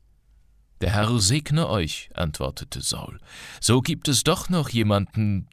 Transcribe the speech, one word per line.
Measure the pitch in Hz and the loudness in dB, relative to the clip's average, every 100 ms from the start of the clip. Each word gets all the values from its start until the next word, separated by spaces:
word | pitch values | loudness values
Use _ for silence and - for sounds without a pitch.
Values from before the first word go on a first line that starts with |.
| _ _ _ _ _ _ _ - | _ _ _ _ _ _ _ -4
„Der | 92 | -2
Herr | 104 107 120 | 2 2 2
segne | 95 151 - 151 151 | 4 2 2 0 2
euch“, | 101 82 - - | 0 -2 -4 -8
antwortete | - 78 - 67 - - - | -4 -4 -2 -6 -6 -10 -8
Saul. | - - - - - - - - | -6 -6 -8 -14 -18 -18 -18 -2
„So | - 127 | 2 4
gibt | 143 151 156 | 2 -2 0
es | 127 | 2
doch | 156 - - | 2 0 0
noch | 180 135 | 0 0
jemanden, | 117 107 101 95 110 104 98 - | 2 4 2 2 0 0 0 0